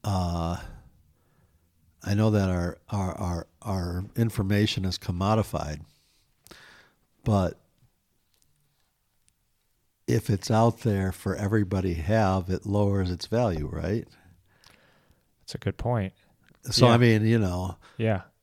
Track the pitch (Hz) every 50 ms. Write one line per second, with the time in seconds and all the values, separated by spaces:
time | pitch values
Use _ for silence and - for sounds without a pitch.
0 | - 107 98 92 90 85 85 85 82 85 87 - - - - - - - _ _
1 | _ _ _ _ _ _ _ _ _ _ _ _ _ _ _ _ _ _ _ _
2 | - 92 101 101 110 110 107 104 98 92 90 87 87 87 - - _ - 107 101
3 | 95 92 80 - 92 87 87 82 - _ _ _ - 110 98 95 87 87 87 90
4 | 95 107 - 120 117 110 - - 101 95 104 101 107 107 - - 95 92 92 -
5 | - - 90 87 95 101 110 110 101 - - 78 76 73 78 76 76 _ _ _
6 | _ _ _ _ _ _ _ _ _ - - - - - - - _ _ _ _
7 | _ _ _ _ _ 113 104 98 92 85 - _ _ _ _ _ _ _ _ _
8 | _ _ _ _ _ _ _ _ _ _ _ _ _ _ _ _ _ _ _ _
9 | _ _ _ _ _ _ _ _ _ _ _ _ _ _ _ _ _ _ _ _
10 | _ - 120 113 - - 107 95 - - 113 110 117 117 110 - - 117 104 98
11 | 95 92 92 - - 98 90 - 104 98 110 110 104 90 101 95 92 92 85 80
12 | 78 90 110 110 107 95 95 92 90 90 92 - - 101 101 104 104 101 98 98
13 | 92 90 90 85 - - 110 117 123 107 85 78 73 - 80 80 80 85 104 117
14 | - - - _ _ - _ _ _ _ _ _ _ - - _ _ _ _ _
15 | _ _ _ _ _ _ _ _ _ - - - - 98 - - - 117 123 113
16 | 95 95 _ _ _ _ _ _ _ _ _ _ - 127 104 - 139 120 117 120
17 | 123 117 110 107 110 110 117 113 104 90 87 90 92 95 92 _ _ - _ -
18 | 110 110 104 90 - - _ _